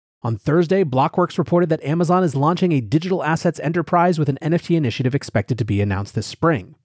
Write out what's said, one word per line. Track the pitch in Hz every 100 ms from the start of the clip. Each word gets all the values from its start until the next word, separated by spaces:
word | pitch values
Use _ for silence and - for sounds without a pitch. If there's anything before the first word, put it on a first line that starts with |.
| _ _
On | 113 110
Thursday, | - 160 160 185
Blockworks | 170 127 156 - 175 -
reported | 156 175 175
that | 160
Amazon | 135 165 170 185 180
is | 135
launching | 147 180 180
a | 147
digital | 107 151 180 180
assets | 147 165 175 -
enterprise | - 170 156 175 175 160
with | 143
an | 139
N | 165
F | 170
T | - 170
initiative | 131 - 127 135
expected | - 113 - 110
to |
be | 110 101
announced | 101 95 98
this | - -
spring. | - 165 135 92 -